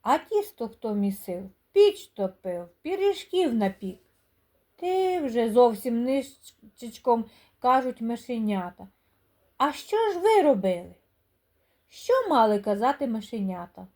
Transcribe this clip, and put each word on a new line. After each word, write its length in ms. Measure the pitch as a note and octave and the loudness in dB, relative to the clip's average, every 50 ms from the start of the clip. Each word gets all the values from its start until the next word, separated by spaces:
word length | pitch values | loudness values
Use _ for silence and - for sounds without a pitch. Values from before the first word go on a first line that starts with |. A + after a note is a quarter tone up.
«А 160 | _ G#3+ C4+ | _ 0 -2
тісто 520 | D#4 - - A4 G#4 G#4 - - _ A#3+ G#3+ | -2 -2 -2 -2 -2 -2 -4 -10 _ -10 -10
хто 240 | - _ - A3 G#3 | -10 _ -6 -4 -2
місив? 560 | G#3 G3+ G3+ G3 - - - F3+ F3+ F#3+ F#3+ _ _ _ _ | -2 -2 -2 -4 -6 -10 -10 -10 -10 -10 -14 _ _ _ _
Піч 360 | _ G4+ G#4 G4+ G4+ - - | _ 6 6 6 4 -2 -16
топив, 640 | - _ - G3 F#3+ F#3+ _ _ F#3+ F3 F3 F3 F3 _ _ _ | -18 _ -6 -6 -6 -6 _ _ -8 -8 -8 -10 -14 _ _ _
пиріжків 720 | D4+ F#4 G4 G4 G4+ F#4+ - - _ - F#4 F4+ C#4+ A#3 | -8 -4 0 0 0 0 -2 -8 _ -2 0 0 2 0
напік?» 460 | A3+ G#3 F#3+ F#3+ _ - F#3 F#3 _ _ _ _ _ _ _ _ _ _ _ _ _ _ _ _ | 0 0 -2 -2 _ -10 -12 -12 _ _ _ _ _ _ _ _ _ _ _ _ _ _ _ _
«Ти 440 | _ E4+ F4+ F#4 F#4+ F#4+ F#4 F#4 F4+ | _ -4 -2 0 0 0 0 0 -2
вже», 320 | D4 C4 A3+ A#3+ A3+ A#3 | -4 -2 0 0 0 4
зовсім 520 | G#3 B3 B3 A#3+ A3 G3+ - B3+ A#3 A#3 A#3+ | 6 6 6 6 4 -2 -6 -4 -2 -2 -2
нишечком 1200 | B3+ C4+ C#4 C4+ - - _ _ - _ _ - A3 _ _ A#3+ A#3 - - _ B3+ A#3 A#3 A3 - _ _ _ _ _ _ | 0 -2 -2 -4 -6 -16 _ _ -20 _ _ -20 -20 _ _ -18 -18 -18 -6 _ 0 0 0 0 -8 _ _ _ _ _ _
кажуть 420 | - B3 B3+ C4 B3+ B3+ B3 B3 | 2 2 2 2 2 -2 -6 -6
мишенята. 840 | A#3 A3+ A#3 A#3 - - B3 A3+ A3 G#3 G3+ F#3+ F3+ F3+ F3+ - - G3 _ _ _ _ _ _ _ _ _ _ _ _ _ | -6 -6 -6 -6 -8 -8 -6 -4 -2 -2 -2 -2 -4 -6 -12 -16 -20 -20 _ _ _ _ _ _ _ _ _ _ _ _ _
«А 140 | _ C4+ D4 | _ -2 -2
що 260 | C#4+ - - - - | -2 -6 -8 -4 0
ж 220 | A4 A4+ G#4+ F#4 F4 | 0 0 0 -2 2
ви 220 | F4 A4 A4 G4+ | 2 4 6 6
робили?» 540 | D#4+ D4+ C4 G3 F#3 F#3+ F3+ F3 F3+ F3 F3+ _ _ _ _ _ _ _ _ _ _ _ _ _ _ _ _ _ _ | 6 6 4 4 2 -2 -2 -2 -8 -16 -20 _ _ _ _ _ _ _ _ _ _ _ _ _ _ _ _ _ _
Що 260 | _ - - - - B4 C5 B4 G4 | _ -20 -12 -2 0 0 0 2 2
мали 300 | D#4 A#3+ A3+ G#3+ G#3+ G3+ | 2 4 4 4 2 0
казати 480 | G3+ G#3 G3+ G3+ A3+ C4 C#4+ - C#4+ | -2 -4 -4 0 0 -2 -2 -2 -4
мишенята? 800 | C4 A3 A3 G#3 - - A3 G3 F#3+ F#3 F3+ F3 F3 _ F#3 F#3 F#3+ _ | -6 -6 -8 -8 -10 -8 -6 -6 -6 -6 -8 -12 -16 _ -20 -20 -20 _